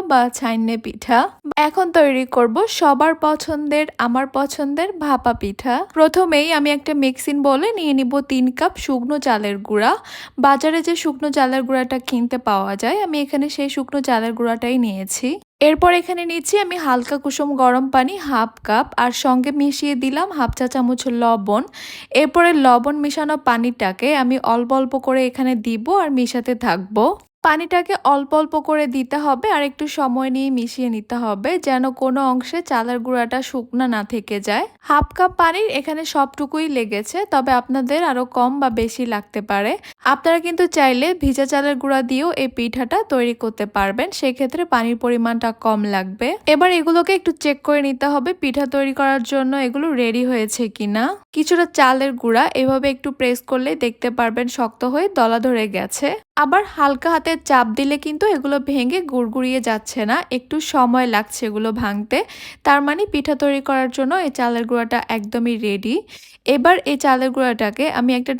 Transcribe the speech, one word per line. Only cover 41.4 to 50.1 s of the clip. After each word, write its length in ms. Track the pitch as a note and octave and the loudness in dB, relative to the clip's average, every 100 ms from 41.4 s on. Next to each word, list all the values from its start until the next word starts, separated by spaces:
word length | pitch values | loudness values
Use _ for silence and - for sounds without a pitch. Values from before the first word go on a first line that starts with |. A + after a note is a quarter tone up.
| C4+ | 0
চালের 240 | C#4+ C#4+ C#4 | 0 0 -2
গুঁড়া 200 | C4+ C4+ B3 | 0 0 0
দিয়েও 200 | C4 D#4+ - | -2 -2 -2
এই 60 | C4 - | -4 -4
পিঠাটা 400 | A#3 B3 B3 F#4+ G#4+ | -6 -4 -2 -2 0
তৈরি 220 | C4 A#3+ A#3 | 0 0 -2
করতে 240 | A3+ A3 G#3 G#3 | -6 -6 -6 -2
পারবেন, 320 | G3 G#3 E4+ - | -2 -2 -4 -2
সেক্ষেত্রে 420 | C#4 B3+ C4 D#4+ E4+ | -4 -2 -4 -4 0
পানির 240 | B3 A3+ A#3 | 0 0 -2
পরিমাণটা 460 | B3 A#3+ A#3 A#3 A3+ A3+ A3+ | -2 0 0 0 -4 -2 0
কম 140 | G#3+ G#3 G3 | 0 0 -2
লাগবে। 320 | F#3 G3 B3 F#4+ - | -4 -4 -4 -4 2
এবার 160 | D4+ F4+ F4+ | 4 4 4
এগুলোকে 320 | D#4 E4 E4+ F#4+ | 2 2 2 0
একটু 120 | F4 D#4+ | 0 -2
চেক 140 | D4 C#4+ - | -2 -2 0
করে 140 | D4 C#4 | 0 0
নিতে 200 | B3+ C#4+ | 0 0
হবে 180 | C#4+ B3+ F#4 | 0 -2 -2
পিঠা 240 | C#4+ B3+ C#4 C#4 | -2 -2 -2 0
তৈরি 180 | C#4 C4+ | -2 0
করার 220 | C#4 C4+ A3+ | 0 0 0
জন্য 220 | C#4 C4 C#4 B3+ | -2 0 0 -2
এগুলো 200 | B3+ D#4+ C4+ | -2 -2 0
রেডি 220 | A#3 | 0